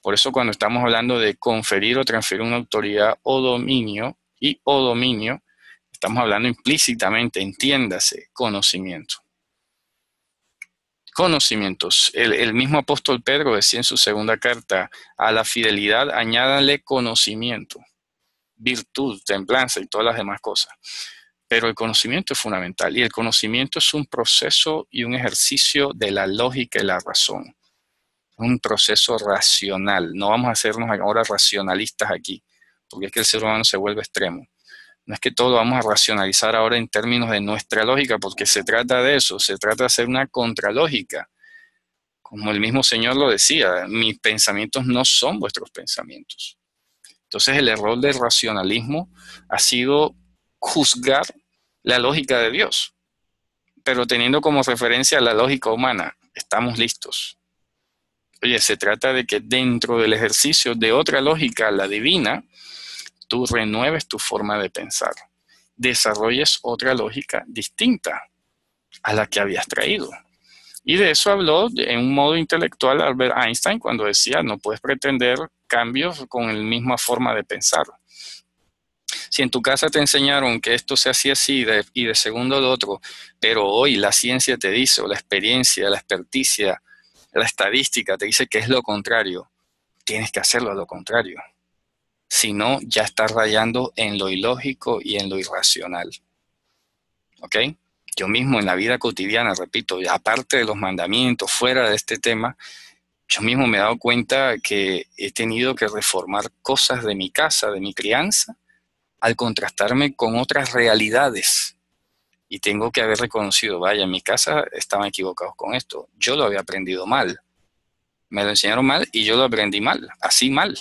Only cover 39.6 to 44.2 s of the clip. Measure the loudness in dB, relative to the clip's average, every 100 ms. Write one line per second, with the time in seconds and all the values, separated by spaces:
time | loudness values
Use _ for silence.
39.6 | -2 0 2 2 0 -2 -2 -2 -2 -2
40.6 | -2 0 0 0 -6 -10 -12 _ -20 -20
41.6 | _ _ _ _ _ _ -18 -8 -4 0
42.6 | 0 2 2 2 0 2 2 4 2 4
43.6 | 2 0 -2 -2 -2 0